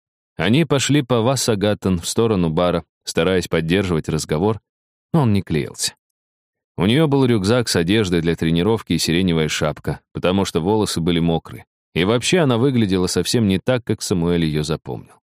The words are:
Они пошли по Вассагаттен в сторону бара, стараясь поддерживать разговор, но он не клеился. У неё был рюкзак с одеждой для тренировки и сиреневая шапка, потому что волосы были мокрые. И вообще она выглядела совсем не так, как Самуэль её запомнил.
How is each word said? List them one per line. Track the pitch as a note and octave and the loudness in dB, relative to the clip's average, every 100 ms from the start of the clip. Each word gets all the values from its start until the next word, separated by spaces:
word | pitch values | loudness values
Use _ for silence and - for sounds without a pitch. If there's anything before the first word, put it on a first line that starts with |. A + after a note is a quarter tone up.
| _ _ _ - | _ _ _ -4
Они | E2+ B2+ E3+ | 0 2 2
пошли | C#3+ - C#3+ | 0 2 0
по | B2+ A#2+ | 2 0
Вассагаттен | A2+ C3+ - G#2+ G2+ G#2 G2 F2+ | 0 0 0 0 0 0 -2 -2
в | - | -2
сторону | - A2+ G2+ E2+ | -2 0 2 0
бара, | D#2+ F2+ E2+ - _ | 0 0 0 -6 _
стараясь | - - E2+ F#2 F2 | -6 -2 0 0 0
поддерживать | E2+ E2 F#2 G2 E2 D2+ | -2 0 0 0 -2 -2
разговор, | D#2 - D2+ G2+ A2 - _ _ _ _ | -6 -4 -2 -2 -2 -8 _ _ _ _
но | E3+ | 0
он | B2+ | 2
не | G2+ | 0
клеился. | - D#2 B1+ - - - _ _ _ _ _ _ _ - | 0 -4 -4 -6 -8 -8 _ _ _ _ _ _ _ -2
У | F2+ | 0
неё | B2+ D#3+ | 2 2
был | C#3 B2+ | 2 2
рюкзак | A#2 F#2+ B2 A2+ | 2 2 0 2
с | F#2 | 0
одеждой | E2+ A2 F#2+ E2+ | 2 0 2 0
для | E2 E2 | 0 0
тренировки | E2 E2 F#2+ A2+ - | 0 0 2 0 -2
и | E2+ | -2
сиреневая | - E2 F#2 E2 D#2 | 0 0 2 0 0
шапка, | - D#2 D2+ - D2 _ | -2 -4 -4 -8 -8 _
потому | - F2+ G2 F#2+ | -4 -2 0 0
что | E2+ | -2
волосы | E2 A2 G2 - | 0 0 0 -2
были | E2 E2+ | 0 0
мокрые. | E2 E2 - - - _ _ - | 0 -2 -4 -18 -20 _ _ -2
И | |
вообще | F2+ A#2+ - F#3 | 0 0 2 2
она | D3 A#2 | 2 2
выглядела | C3+ B2+ G#2+ F#2 F2+ | 2 2 2 2 0
совсем | - F2 B2+ G#2+ | -2 0 0 2
не | F#2 | 2
так, | - B2+ | 0 -2
как | - G#2+ | -2 -6
Самуэль | - F#2 E2+ F2 D#2+ | -2 -2 0 0 0
её | D2+ | -2
запомнил. | D2+ D#2 - A#1+ - - | -4 -6 -6 -14 -14 -20